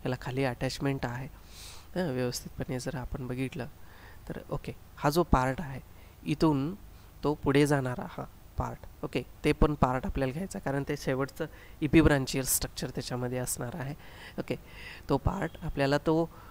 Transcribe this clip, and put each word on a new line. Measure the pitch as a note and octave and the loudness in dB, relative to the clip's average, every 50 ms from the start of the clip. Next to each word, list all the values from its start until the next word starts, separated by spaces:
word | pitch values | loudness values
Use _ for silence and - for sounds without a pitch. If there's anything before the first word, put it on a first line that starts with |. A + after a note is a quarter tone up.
| - | -2
याला | C#3 B2+ - | -2 -4 -2
खाली | - C#3 B2 C3+ C#3 | -4 -4 -2 0 0
अटॅचमेंट | C3 A#2+ - C3+ C3 - - D3 C#3 C#3 C3+ - | 0 0 -2 -2 -4 -2 0 0 0 0 0 -2
आहे. | B2 A#2+ B2 D3 D#3+ - - - - - - - - - - - - - | -4 -4 -6 -8 -10 -12 -16 -18 -18 -16 -16 -16 -14 -14 -16 -16 -8 -4
हं, | F3+ F#3 D#3+ | -2 -2 0
व्यवस्थितपणे | B2+ B2+ B2+ B2 B2 - - - - - C3 - C3+ B2+ | 0 0 0 0 -2 -4 -8 -10 -8 -8 -6 -4 -4 -4
जर | B2 C3+ C3 | -4 -4 -6
आपण | B2+ B2 - - C3 B2+ | -6 -6 -6 -6 -6 -4
बघितलं | B2 B2+ B2+ C3+ B2 - D3+ A#2+ C#3+ - - - - - - - - - - - - | -6 -4 -4 -4 -4 -4 -6 -8 -8 -10 -14 -16 -16 -16 -18 -18 -18 -16 -16 -10 -10
तर, | - - - - | -10 -10 -6 -6
ओके, | D3+ C#3 - - B2 - - - - | -6 -6 -6 -8 -12 -12 -16 -18 -12
हा | - - D3 | 0 0 4
जो | D3 F3 | 4 4
पार्ट | E3 - - C3+ B2+ C3 C3 - | 6 6 6 4 4 2 0 -2
आहे | E3+ C3+ C3+ B2+ - - - - - - - - - | -6 -8 -10 -10 -12 -14 -18 -20 -20 -20 -20 -10 -4
इथून | - D3+ - E3+ D#3+ D3 C3+ C3+ D#3 G3 G3 - - - - - - - - - | -4 2 4 6 6 6 4 2 -2 -4 -8 -12 -18 -18 -20 -20 -20 -14 -2 -2
तो | C#3+ D3+ | -2 -2
पुढे | - - D3+ C3+ C#3+ D3 | 2 2 4 6 6 8
जाणारा | C#3 D3 C#3 C3 B2+ B2 F#3+ G#3 E3+ | 6 6 2 2 -2 -4 -6 -8 -8
हा | - - - - - - - - - - | -8 -10 -10 -10 -12 -18 -20 -8 -2 -2
पार्ट, | B2+ A#2+ A#2+ - - - - - - | -2 -2 -4 -10 -14 -16 -12 -8 -8
ओके, | D3+ - C3+ - - - - - | -2 -2 -4 -4 -4 -14 0 2
ते | D3 | 2
पण | D3 - D#3 D3+ D3 | 6 6 6 6 6
पार्ट | - - B2+ B2+ C3 - | 4 4 4 4 0 0
आपल्याला | G3 - C#3 C3+ C3 | -2 -2 0 0 0
घ्यायचा | B2+ D#3+ G3 F#3+ - - | 0 -4 -6 -4 -6 -4
कारण | - C#3 C3+ C#3 C#3 - | -2 0 0 0 0 -2
ते | D3 | -4
शेवटचं | C#3+ - D3+ C3 B2+ C#3 C3 - - D#3+ D#3 - - - - - - | -2 0 -2 0 0 0 -4 -4 -8 -8 -8 -8 -16 -18 -18 -6 -2
epibranchial | D#3+ C3+ - E3 D3+ D3+ D3 C#3 C3 - - C3+ C3 | 0 8 8 10 10 10 6 6 4 0 0 -2 0
स्ट्रक्चर | - - - - B2+ - - E3+ B2+ | 2 0 0 0 -4 -4 -6 -6 -4
त्याच्यामध्ये | - D3+ - - C3 B2 B2 B2 B2+ B2+ | -4 -6 -4 -4 -2 -2 -2 -2 -2 -2
असणार | B2 - - - C3 A#2+ - | -2 -2 -2 -4 -4 -6 -4
आहे. | F3 B2+ C3+ C#3+ - - - - - - - - - | -6 -6 -6 -6 -10 -12 -16 -16 -16 -16 -10 -8 -8
ओके, | - - B2+ - - - - - - - - - - - | -4 -4 -4 -6 -6 -16 -16 -14 -14 -14 -14 -14 -2 0
तो | C#3 | 0
पार्ट | C3+ - - F3+ - D3 E3 - - | 2 2 0 0 0 -2 -4 -4 -6
आपल्याला, | - D#3 - C#3+ C#3 C3+ C#3+ D3 | -6 -4 0 2 4 4 4 4
तो | - D#3+ D#3+ D#3+ E3+ D#3+ - - - - | 4 4 4 4 4 0 -4 -16 -18 -18